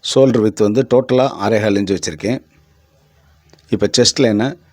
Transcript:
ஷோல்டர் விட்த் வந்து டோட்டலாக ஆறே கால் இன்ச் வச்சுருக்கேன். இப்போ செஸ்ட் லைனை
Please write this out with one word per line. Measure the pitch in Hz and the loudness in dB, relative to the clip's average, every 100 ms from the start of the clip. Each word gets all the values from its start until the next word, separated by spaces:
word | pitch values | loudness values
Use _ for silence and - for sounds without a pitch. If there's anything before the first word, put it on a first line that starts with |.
| - | -2
ஷோல்டர் | - 135 117 107 | 2 4 4 0
விட்த் | - 104 | 0 0
வந்து | 107 127 | 0 0
டோட்டலாக | 123 127 127 131 - | 0 2 0 0 -2
ஆறே | 98 110 | -2 0
கால் | 107 101 | 0 -2
இன்ச் | 98 95 | -2 -4
வச்சுருக்கேன். | - 78 101 131 _ _ _ _ _ _ _ _ _ _ _ _ _ 104 | -6 -8 -6 -6 _ _ _ _ _ _ _ _ _ _ _ _ _ -2
இப்போ | 101 - | 0 2
செஸ்ட் | 120 - | 0 2
லைனை | 127 104 123 175 _ | 0 0 -2 -6 _